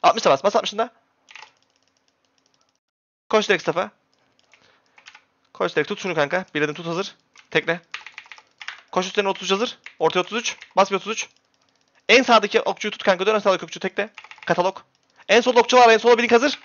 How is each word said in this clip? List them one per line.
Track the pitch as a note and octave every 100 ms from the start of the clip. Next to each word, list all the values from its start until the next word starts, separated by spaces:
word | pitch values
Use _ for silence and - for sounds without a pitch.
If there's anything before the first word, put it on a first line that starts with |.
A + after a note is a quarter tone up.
Altmış | - G3 G3+
da |
bas. | E3+
Bas | G3+ A3+
altmışında. | - G#3 A3+ _ _ _ _ - - _ _ _ _ _ _ _ _ _ _ _ _ _ _ _ _ _ _
Koş | G#3+ G#3
direkt | F#3
staff'a. | - D#3 G#3 _ _ _ _ _ _ _ _ _ _ _ - - _ _ _
Koş | - E3 E3
direkt. | D3
Tut | G3+
şunu | F#3+ D#3+
kanka. | C#3+ F3+ F3+ D3+
Birledim, | D3+ D3
tut | E3+
hazır. | E3 G3 - _ - _
Tekle. | D#3+ D#3 F3 _ - - - - - _ _ - - _
Koş | - F#3
üstlerine | G#3 G3
otuz | F#3+
üç | F3+
hazır. | G3 A#3+ - - _
Ortaya | D#3+ F3+
otuz | F3+ A3
üç. | A3+ - - -
Bas | F#3+
bir | G3
otuz | F#3+
üç. | A3 - _ _ _ _ _ _ _ -
En | A#3
sağdaki | C4 A3+ G3+ A3
okçuyu | - - G#3+
tut | -
kanka. | - F3+ F#3+
Dön | A3
en |
sağdaki | G3+ F#3 E3
okçuyu | -
tekle. | F#3+ - G#3 - - - -
Katalog. | F#3 F3+ F#3+ _ _ _ _ -
En | G#3+
solda | A#3+ A#3+
okçu | A#3 B3+
var. | A#3+
En | A3+
solda | A#3 A#3
blink | A#3+
hazır. | A#3 C#4+ -